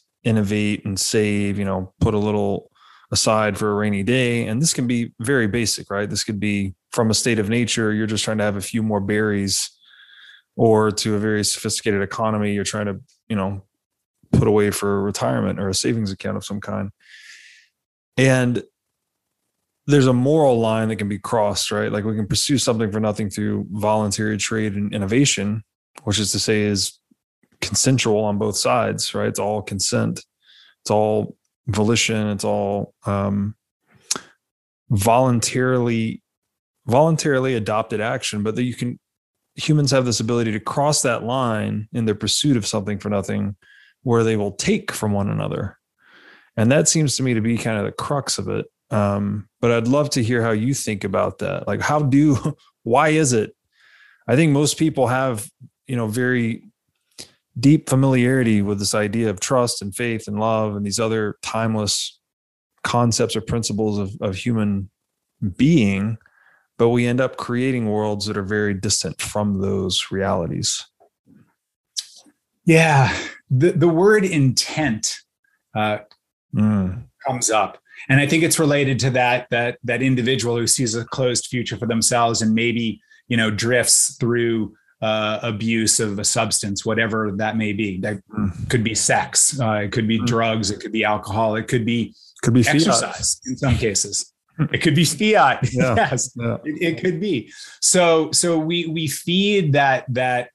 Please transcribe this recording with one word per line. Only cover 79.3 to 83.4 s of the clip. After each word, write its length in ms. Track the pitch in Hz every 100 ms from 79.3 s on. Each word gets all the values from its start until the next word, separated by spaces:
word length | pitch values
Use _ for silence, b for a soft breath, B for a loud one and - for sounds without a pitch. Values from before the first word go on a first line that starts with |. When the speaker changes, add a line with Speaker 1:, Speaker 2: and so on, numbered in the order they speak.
| 123 -
Speaker 2:
that, 260 | 120 120 123
that 180 | 117 117
individual 560 | 131 127 120 131 117 120
who 80 | 113
sees 300 | - 123 113
a 100 | 113
closed 400 | - 127 117 -
future 320 | 127 110 104
for 80 | 117
themselves 560 | 113 110 120 117 113
and 140 | 110 110
maybe, 440 | 117 117 113 104 b b b
you 100 |
know, 140 | 120